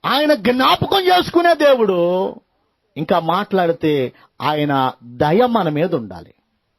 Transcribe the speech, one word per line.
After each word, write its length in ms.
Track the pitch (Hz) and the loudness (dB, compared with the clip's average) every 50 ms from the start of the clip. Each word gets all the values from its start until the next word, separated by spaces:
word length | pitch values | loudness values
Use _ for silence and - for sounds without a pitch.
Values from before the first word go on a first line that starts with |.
| - | -2
ఆయన 300 | 160 233 277 302 294 302 | -2 0 0 2 2 0
జ్ఞాపకం 640 | 240 185 220 247 254 262 285 349 349 - - - 392 | 0 2 -2 0 2 2 2 2 0 0 -2 0 0
చేసుకునే 540 | 381 370 370 359 - - - 339 339 349 330 | 2 2 2 2 0 0 0 2 2 2 2
దేవుడు. 800 | 311 311 285 269 247 220 196 190 175 170 175 180 185 190 - - - _ _ _ _ _ _ _ _ _ _ _ | 4 4 4 4 4 2 0 2 0 0 0 0 -2 -2 -4 -8 -12 _ _ _ _ _ _ _ _ _ _ _
ఇంకా 240 | 139 160 - 196 175 | -10 -4 -2 -2 0
మాట్లాడితే 920 | 165 160 165 185 208 - 202 190 175 170 165 170 - 156 151 143 127 120 - _ - _ _ _ 120 | 0 0 -2 -2 -2 -2 -2 0 0 0 -2 -2 0 0 0 0 -2 -4 -8 _ -20 _ _ _ -4
ఆయన 500 | 139 151 151 147 147 143 139 131 131 - _ 120 | -4 -2 -2 -2 0 0 0 0 -2 -4 _ -20
దయ 440 | 120 120 120 151 147 160 208 247 | -20 -6 -2 -2 0 2 2 2
మన 220 | 254 233 226 185 165 | 2 0 -2 -2 -2
మీద 260 | 151 147 160 185 180 | -2 -2 -2 -2 -4
ఉండాలి. 400 | 143 113 101 92 87 82 - _ _ _ _ _ _ _ _ _ | -6 -6 -8 -14 -18 -20 -20 _ _ _ _ _ _ _ _ _